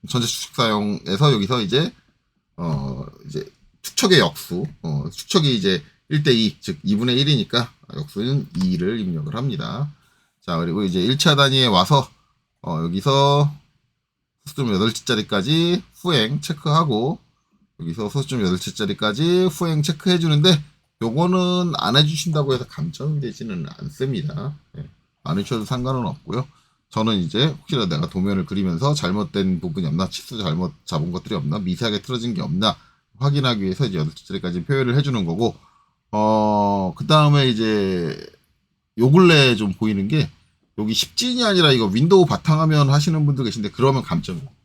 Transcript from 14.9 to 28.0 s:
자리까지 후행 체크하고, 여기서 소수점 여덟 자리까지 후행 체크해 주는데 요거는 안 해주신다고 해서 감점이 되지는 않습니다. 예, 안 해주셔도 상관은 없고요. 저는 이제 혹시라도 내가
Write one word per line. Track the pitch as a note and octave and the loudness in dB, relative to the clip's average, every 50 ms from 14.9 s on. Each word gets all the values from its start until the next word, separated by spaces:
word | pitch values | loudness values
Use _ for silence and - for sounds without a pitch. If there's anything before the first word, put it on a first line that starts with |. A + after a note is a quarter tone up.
| A2+ | 0
자리까지 | - - - B2+ G#2+ G#2+ - - G2+ F#2 B2 D#3 E3 E3+ E3+ F3 A3+ - _ _ | -4 -4 -2 -2 -2 -2 -2 -2 -2 0 0 0 0 2 0 0 -2 -4 _ _
후행 | - - F3+ E3+ C3 G#2+ A2 C#3 D3 | -8 -4 0 2 2 2 0 -2 -4
체크하고, | - - E3 - - D#3 D3 D#3+ E3 D3+ A#2+ G#2+ A#2 C#3 - - _ _ _ _ _ _ _ _ _ _ _ _ | -4 -6 -8 -6 -2 0 2 2 2 2 0 0 0 -2 -4 -6 _ _ _ _ _ _ _ _ _ _ _ _
여기서 | E2 E2 E2 - G#2+ G#2 | -8 -8 -6 -4 -6 -4
소수점 | - C#3 C3+ - C3 B2 G#2 | -2 -4 -4 -2 -2 -2 0
여덟 | F#2 F2+ F2+ | 0 0 0
자리까지 | - - - - A2 G2 G2+ - - G#2+ G#2 A#2+ D#3+ E3+ F3 F3+ F#3 | -2 -6 -6 -4 -4 -4 -4 -2 -2 -2 0 0 2 2 4 4 2
후행 | F#3 - - F3+ E3+ D#3+ D3+ D3 | 2 0 -2 -2 -2 0 0 0
체크해 | - D#3+ - - F#3+ F3+ F3 | 0 -2 -2 0 2 2 2
주는데 | E3 E3 D3+ D3 D3 F#3 F3 D3 - - _ _ _ _ _ _ | 2 2 2 4 4 4 4 2 0 -6 _ _ _ _ _ _
요거는 | A2 A2+ A2+ C#3+ E3+ F3+ F3+ F#3 F3+ F3+ F3+ F3+ F3+ F3 D#3+ - | -4 -2 0 0 2 2 2 2 2 0 0 0 -2 -2 -2 -2
안 | - F#2 G#2+ | -2 2 4
해주신다고 | C#3 D3+ D3+ D#3+ D3+ - F3 D#3 D3+ C#3+ C#3 C3 | 4 4 2 2 -2 -4 -2 -2 -2 0 0 0
해서 | B2 B2+ | -2 -4
감점이 | - - - D3 E3+ - - C#3 D3+ D#3 D3 | -8 -8 -8 -8 -8 -8 -6 -6 -4 -4 -4
되지는 | C#3 A#2 G2+ - A#2 A2+ G2 F2 D#2 C#2+ - - | -4 -6 -8 -8 -10 -8 -8 -8 -8 -10 -10 -12
않습니다. | - - - - C3 C3+ C3+ G2+ C#3+ D3+ - D3 G2+ C#3 D3 - _ _ _ - | -14 -14 -6 -6 -4 -4 -2 -4 -4 -6 -6 -6 -8 -8 -10 -12 _ _ _ -16
예, | D3 - - _ _ _ _ _ _ | -16 -16 -18 _ _ _ _ _ _
안 | - D#2 G2 | -4 -2 -2
해주셔도 | G2+ - C3 A2+ G#2+ | -2 -2 -4 -4 -2
상관은 | G2+ C3 B2 B2 C3 C3 B2+ A#2+ | -4 -4 -4 -2 -2 -2 -2 -2
없고요. | A2 - - - - F#2+ A#2+ C3 - _ _ _ _ _ _ _ _ | -4 -6 -8 -10 -8 -6 -6 -6 -8 _ _ _ _ _ _ _ _
저는 | - A2+ A2 A2+ A2 G2 | -4 -2 0 0 0 0
이제 | F2 D#2 - G#2 C3+ | -2 -2 0 0 0
혹시라도 | D#3+ C#3+ - - - - C3 A2 F2+ | 0 0 -4 -8 -4 -2 -2 0 0
내가 | D#2+ D2 | 0 -2